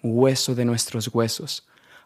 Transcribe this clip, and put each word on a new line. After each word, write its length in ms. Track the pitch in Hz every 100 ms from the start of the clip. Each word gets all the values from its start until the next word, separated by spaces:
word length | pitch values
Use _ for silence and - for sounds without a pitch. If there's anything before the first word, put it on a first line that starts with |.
hueso 520 | 117 113 131 131 -
de 120 | 123 120
nuestros 420 | 117 - 117 110
huesos. 520 | 117 113 - 147 - - _ _ -